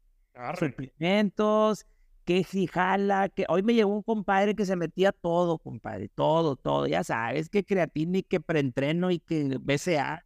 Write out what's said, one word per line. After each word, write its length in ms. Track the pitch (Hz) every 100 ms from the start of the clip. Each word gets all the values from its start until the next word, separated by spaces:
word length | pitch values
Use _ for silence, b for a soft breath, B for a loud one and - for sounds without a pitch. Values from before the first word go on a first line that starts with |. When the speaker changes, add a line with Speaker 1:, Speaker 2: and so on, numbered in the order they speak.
| _ _ _
Speaker 1:
Arre. 340 | 123 123 165 156
Speaker 2:
Suplementos, 1120 | - 135 - 165 208 208 - 214 214 214 208 - _ _ _
que 200 | - 180
si 220 | 175 196 185
jala, 600 | 170 180 196 202 196 196
que 160 | - -
hoy 140 | 170
me 100 | 208
llegó 160 | 233 202
un 80 | 208
compadre 520 | 202 220 196 196 208
que 100 | 214 185
se 100 | 185
metía 340 | 165 - 190
todo, 460 | - 175 170 175 160
compadre, 500 | 135 120 110 101 104
todo, 400 | - 147 160 165
todo, 320 | 131 147 143 143
ya 160 | 160
sabes, 460 | 175 123 117 139 160
que 140 | 202
creatina 540 | 185 196 156 156 165 185
y 40 |
que 160 | - 180
preentreno 680 | - 160 135 135 139 165 180
y 80 | 170
que 400 | - 160 139 127
B 180 | 139 143
C 200 | 185 151
A, 260 | 135 156